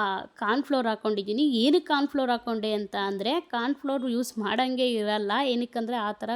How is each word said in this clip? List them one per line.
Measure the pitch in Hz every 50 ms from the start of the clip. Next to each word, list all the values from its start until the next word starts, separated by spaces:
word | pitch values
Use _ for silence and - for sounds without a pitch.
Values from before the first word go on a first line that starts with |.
| 208 196 190 190 - - _
ಕಾರ್ನ್‌ಫ್ಲೋರ್ | - 233 208 233 277 277 - 285 262 240 226
ಹಾಕ್ಕೊಂಡಿದ್ದೀನಿ. | 220 - - 214 214 202 196 202 208 247 302
ಏನಕ್ಕೆ | 294 247 220 226 294 302 359 311
ಕಾರ್ನ್‌ಫ್ಲೋರ್ | - 302 277 285 277 - 277 262 247
ಹಾಕ್ಕೊಂಡೆ | 240 233 - 240 226 220 208 214 214
ಅಂತ | 208 208 196 -
ಅಂದರೆ, | 202 196 196 196 196 196 226 294 349
ಕಾರ್ನ್‌ಫ್ಲೋರ್ | 339 - - 233 233 254 285 - - 277 269 277 247 262
ಯೂಸ್ | 233 240 254 - - 226
ಮಾಡೋಂಗೆ | 208 196 208 233 254 254 254 247 254 247
ಇರಲ್ಲ. | 240 220 208 208 208 214 208 202 208 247 285
ಏನಕ್ಕಂದರೆ | 262 247 240 240 240 - 240 226 220 247
ಆ | 233 208 208
ಥರ | 214 - 214 220 233